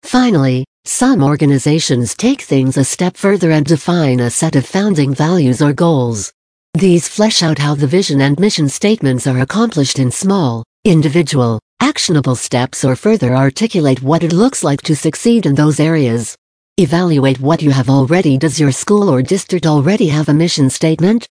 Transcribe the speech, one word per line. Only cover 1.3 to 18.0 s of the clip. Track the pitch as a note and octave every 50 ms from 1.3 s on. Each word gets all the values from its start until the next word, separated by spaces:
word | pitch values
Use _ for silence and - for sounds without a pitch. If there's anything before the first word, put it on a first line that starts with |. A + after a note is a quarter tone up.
| D3 - D#3 C#3+ C#3+ C3+ - D3+ D3 E3 - - C#3+ A#2+ A#2+ A2 -
take | - - A#3+ C#4 - -
things | - D3 C3+ C3 C3 C3 C#3+
a | C3+
step | - - - F3+ F3+ - -
further | - G3 G3+ G3 F3+ E3
and | D#3+ D3+ D3
define | C3 E3 D3 - - F3 F3 D#3+ C#3 B2+ B2
a | A#2+ A#2+
set | - - - D#3+ -
of | C#3+ A#2+ -
founding | - F#3+ G3+ G#3+ G3 D3+ C#3+ C3+ C3+
values | - D3 D#3+ F3+ F3+ D3 B2+ B2+ G#2 D3
or | D3 D3
goals. | - F3 E3+ E3 C#3 B2 A#2+ A#2 G#2+ F#2+ - _ _ _ _ _ _ _ _ _
These | D#3+ F#3+ F#3+ F3 E3+ - -
flesh | - - G#3 A3 G#3+ -
out | F3+ D#3+ D#3 C#3
how | C#3+ D3 D3+
the | C#3+ D3+ C3
vision | D3+ F#3 G3+ - D3+ C3+
and | C3+ C#3 C#3+ C#3+
mission | F#3 G#3+ - - D#3 C#3
statements | - - - G3+ A3 A3 - C3+ C3 B2+ -
are | C#3 B2+ B2+
accomplished | C3 C3+ - G3+ A#3 A#3 - D#3 C#3 C3+ - C3+
in | C3 B2
small, | - - - F#3+ G3 G3+ E3 B2+ A#2 A2+ A2+ _ _ _ _
individual, | A3 F3 D#3+ D3 D3+ C3+ F3 E3+ - - C#3 B2 A#2 A2+ G#2+ _ _ _ _
actionable | A#3 C#4 D4+ - - - F3 D3 B2+ C#3 B2+
steps | A2+ - - - B2 B2 - - - -
or | C3+ C3
further | A#2+ - G#3+ A3 G#3 - B2 B2+
articulate | C3 C3+ C#3 C3 - G#3+ A3+ - F#3+ D3+ C#3 C3 B2+
what | C3 C3 D#3+ E3+ F3
it | D#3+ E3+
looks | E3+ A3 C4 C4+ - -
like | D#3 C#3+ C#3
to | - - D#3
succeed | C#3 - D#3+ D3+ - - A#3 A#3 A#3 F3+
in | D#3+ C#3
those | C#3+ D3+ D#3 D3 C#3+
areas. | D3+ D#3+ E3 D#3+ C#3 A#2+ A2+ A#2 A2+ - - _ _ _ _ _ _ _ _ -
Evaluate | F#3+ C3+ D#3 E3+ F#3 F3 D#3+ C#3 C3 C3+ C3+ B2
what | C3 C#3 E3 D#3+
you | D#3+ D3
have | C3+ C3+ B2+ B2+
already. | C3+ C#3